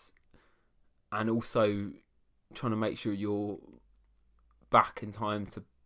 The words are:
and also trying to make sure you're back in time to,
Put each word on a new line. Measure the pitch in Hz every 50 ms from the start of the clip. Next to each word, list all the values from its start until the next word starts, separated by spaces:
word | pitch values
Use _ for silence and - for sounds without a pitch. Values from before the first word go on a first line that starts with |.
| - - - - _ _ - - _ _ _ _ _ _ _ _ - _ _ _ _ -
and | 101 107 110 113
also | 113 117 113 - - 120 110 104 101 101 101 98 - - - _ _ _ _ _ _ _ _ - -
trying | - - 117
to | 107
make | 107 110 104 - -
sure | - 113
you're | 101 98 104 104 104 104 104 104 98 - - - - - _ _ _ _ _ _ _ _ _ _ _ _ _ _ _ _ - -
back | - 113 104 - - -
in | 110 104
time | 98 113 110 104 107 104 101
to, | 98 - 101 101 _ _ _ _